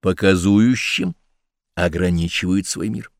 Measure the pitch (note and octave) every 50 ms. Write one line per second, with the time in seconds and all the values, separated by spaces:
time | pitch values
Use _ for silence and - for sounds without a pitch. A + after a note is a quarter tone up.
0 | - F#2+ F#2 - - G2 F#2+ F#2 F2 G2 G2+ G#2 A2 A#2+ B2+ A#2 - - - -
1 | A2 F#2 E2+ _ _ _ _ _ _ _ _ _ _ _ _ - F2+ F2 D#2 E2+
2 | F2+ F2+ F2 E2+ E2+ E2 - - - F2+ F#2 G2 F#2+ - - - E2+ A2 A2 A2+
3 | A2+ - _ _